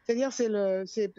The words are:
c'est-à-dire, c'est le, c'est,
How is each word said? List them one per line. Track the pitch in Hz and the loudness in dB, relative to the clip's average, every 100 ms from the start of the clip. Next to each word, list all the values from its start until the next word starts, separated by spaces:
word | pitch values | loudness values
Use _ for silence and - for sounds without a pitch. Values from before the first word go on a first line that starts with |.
c'est-à-dire, | - 233 269 | -2 0 0
c'est | 254 226 | 0 0
le, | 208 196 190 190 | 2 2 0 -2
c'est, | 220 202 | -2 -4